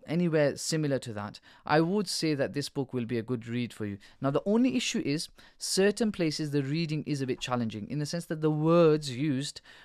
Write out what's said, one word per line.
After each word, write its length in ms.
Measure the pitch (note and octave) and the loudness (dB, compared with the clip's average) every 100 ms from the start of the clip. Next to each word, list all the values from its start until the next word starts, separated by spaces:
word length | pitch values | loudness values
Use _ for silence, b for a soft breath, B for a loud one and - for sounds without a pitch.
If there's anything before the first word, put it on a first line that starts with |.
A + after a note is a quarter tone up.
| - | -4
anywhere 500 | E3 F3 D#3 C#3+ - | 0 2 4 2 0
similar 440 | - D#3+ D3 B2+ | -2 -2 0 -2
to 140 | A#2+ | -4
that, 260 | G#2 G#2 - B B - | -8 -8 -12 B B 0
I 160 | D3+ | 2
would 260 | E3 G#3 F3+ | 4 0 -2
say 280 | - D#3+ C#3 | -2 0 0
that 180 | A2+ | -2
this 160 | C#3+ C#3 | -4 -6
book 240 | C#3+ B2+ | -4 -4
will 120 | B2+ A2+ | -4 -2
be 120 | A#2 | -2
a 60 | |
good 240 | A2+ B2 A#2 | -2 -4 -4
read 260 | A#2+ A#2 | -4 -4
for 140 | - G#2 | -4 -6
you. 100 | G2+ B B | -8 B B
Now, 80 | C3+ | 0
the 140 | C#3+ G3 | 0 2
only 320 | A3+ B3+ B3+ | 2 4 0
issue 240 | - G#3+ | -2 -2
is 260 | - D3+ - - B B | 0 -2 -6 -16 B B
certain 540 | - - G3 G#3 G#3+ | -2 2 4 4 0
places 400 | F#3+ D#3+ D3 D3+ | 0 0 0 -2
the 100 | C#3+ | 0
reading 420 | C3+ D#3+ D#3+ D#3 - | 0 0 0 -2 -2
is 140 | D3 | -2
a 40 | C3 | -2
bit 140 | B2 | -2
challenging, 500 | - B2 A2+ G#2+ G2+ | -2 0 -2 -4 -6
in 80 | D3 | -6
the 80 | D3 | -4
sense 200 | E3+ - | -6 -6
that 160 | D#3+ | -2
the 100 | D#3 | 0
words 680 | D3+ D#3+ E3+ E3 D#3 D3 A#2+ | 2 4 6 6 4 0 -2
used 440 | D#3 C3 C#3+ - - B | 0 0 -4 -10 -18 B